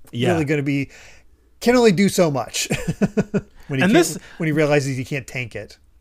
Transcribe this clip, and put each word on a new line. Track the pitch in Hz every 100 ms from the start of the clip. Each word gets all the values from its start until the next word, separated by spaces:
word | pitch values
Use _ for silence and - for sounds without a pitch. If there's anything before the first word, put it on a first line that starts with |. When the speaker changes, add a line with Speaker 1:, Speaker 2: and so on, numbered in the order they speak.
| -
Speaker 1:
Yeah. | 117 127
Speaker 2:
really | 170 143
gonna | 151
be, | 143 139 135 - - - _ _ _ _
can | 233 247
only | 233
do | 170 196
so | - 170
much | 139 - - -
<laughs> |
when | - - - 202 - 208 208 - - - 135
he |
Speaker 1:
And |
Speaker 2:
can't, | 180
Speaker 1:
this | 277 339 196 - -
Speaker 2:
when | 160
he |
realizes | 151 147 147 135 131
he |
can't | 131 143 110
tank | 131 120
it. | 107 104 - _ _